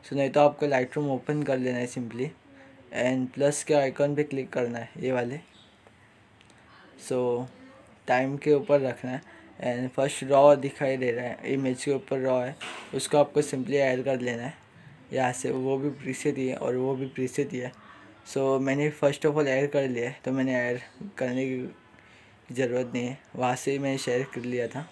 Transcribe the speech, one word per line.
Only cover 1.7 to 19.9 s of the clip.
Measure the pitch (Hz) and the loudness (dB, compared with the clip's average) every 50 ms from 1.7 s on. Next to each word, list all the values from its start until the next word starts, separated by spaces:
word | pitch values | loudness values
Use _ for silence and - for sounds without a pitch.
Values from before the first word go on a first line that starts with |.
| 123 | -2
है | 123 123 | -2 -4
simply | 120 - 131 120 113 113 117 127 156 170 - _ - - - - - - - - - - | -4 -6 -8 -8 -8 -6 -6 -6 -6 -6 -14 _ -20 -20 -20 -20 -20 -20 -20 -20 -10 -4
and | - 120 127 131 131 127 127 - | 0 0 0 2 0 -2 -4 -2
प्लस | - 143 143 147 - - | 0 0 2 2 0 0
के | - 156 | 2 4
आइकन | 147 139 135 127 - 147 143 147 | 4 4 2 2 0 0 2 2
पे | 147 147 | 0 -2
क्लिक | 147 135 135 131 - - | -2 -2 -6 -6 -4 -2
करना | 135 123 120 120 117 | -2 -2 -2 -2 -6
है | 117 - - - | -8 -10 -12 -6
ये | - 127 | -4 -2
वाले। | 131 123 120 120 135 156 - - - - - - - _ _ - - _ - - - - - _ _ _ - - - - - - - - - - - - - - | 0 0 -2 -4 -6 -10 -12 -18 -20 -20 -20 -20 -20 _ _ -20 -20 _ -20 -20 -20 -20 -20 _ _ _ -20 -20 -20 -20 -20 -20 -20 -20 -20 -20 -20 -18 -8 -4
So, | 131 127 123 123 120 120 131 127 - - - - - - - - - - _ | -2 0 0 0 0 -2 -4 -8 -12 -20 -20 -20 -20 -20 -20 -20 -20 -16 _
time | - 123 127 131 135 139 | 2 2 2 2 0 -2
के | 143 - 151 147 | -2 4 4 4
ऊपर | 143 - - 143 147 | 4 6 4 4 4
रखना | 135 127 123 - - 127 | 4 2 -4 -4 -8 -8
है | 127 143 - - - - - - - - | -8 -8 -10 -14 -20 -20 -20 -20 -14 -6
and | - 123 120 123 127 127 - | -4 -2 -2 -2 -4 -4 0
फर्स्ट | - 135 143 - - 135 | 0 0 0 0 -4 0
रॉ | 131 139 135 143 147 147 | 4 6 8 10 10 8
दिखाई | 143 131 139 - - 147 135 135 | 8 4 -6 -4 -2 -2 -2 0
दे | 127 127 123 | 0 0 -2
रहा | 117 120 123 | -2 -2 -4
है, | 120 117 - - 123 135 | -6 -8 -8 -4 -2 -2
image | 139 135 131 127 127 - | 0 0 0 -2 -2 -2
के | 143 | -2
ऊपर | 139 131 131 - 139 135 | -2 -2 -2 -4 -4 -2
रॉ | 131 131 127 127 | 0 2 2 2
है, | 123 127 160 - - - - - - - - | 0 -2 -8 -10 -12 -12 -12 -14 -14 -6 -6
उसको | 135 135 - - | -6 -2 2 6
आपको | 147 143 - - 147 | 6 6 6 4 0
simply | 147 147 - 131 127 104 135 | 0 2 -2 -4 -4 0 2
add | 143 139 131 127 127 127 | 2 2 2 2 0 0
कर | 135 131 123 | -2 -2 -2
लेना | 123 120 120 117 117 | -2 -4 -4 -4 -6
है | 139 165 - - - - - - - - - - - - | -10 -12 -14 -20 -20 -20 -20 -20 -20 -20 -20 -16 -6 -2
यहाँ | 131 127 123 123 | 0 0 0 -2
से। | - - 131 | -2 -4 -2
वो | 131 131 127 131 135 | -2 -2 0 0 0
भी | 135 139 147 | 0 -2 -4
preset | 135 139 - 135 127 - - 147 131 | -6 -6 -6 -6 -6 -2 -2 -2 -2
ही | 131 131 | 0 -2
है | 131 127 | -2 -2
और | - - 120 123 | -2 -2 -2 0
वो | 127 127 135 135 | 0 0 0 -2
भी | 127 135 | -2 -4
preset | 131 131 - 131 123 - - 143 139 - | -6 -4 -4 -4 -2 -2 -2 -4 -2 -4
ही | 127 | -8
है। | 123 127 - - - - - - - - - - - - - | -8 -8 -10 -14 -20 -20 -20 -20 -20 -20 -20 -20 -20 -6 -2
So, | 139 135 135 135 131 | 0 2 2 2 2
मैंने | 135 135 135 143 147 151 147 - - | 2 0 0 2 0 0 0 2 2
first | 143 143 - - | 2 2 4 0
of | 156 147 | 2 2
all | 156 151 | 2 2
add | 139 131 131 143 139 | 2 2 2 0 2
कर | 143 143 139 | 0 0 0
लिया | 131 | 0